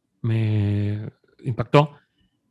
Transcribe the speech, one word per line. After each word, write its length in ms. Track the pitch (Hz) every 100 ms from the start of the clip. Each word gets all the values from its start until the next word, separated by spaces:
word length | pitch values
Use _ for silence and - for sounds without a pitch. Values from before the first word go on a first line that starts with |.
| _ _
me, 760 | 117 113 110 107 101 101 101 104
me 80 | 110 - _ -
impactó. 480 | 135 117 117 143 151 - _ _ _ _ _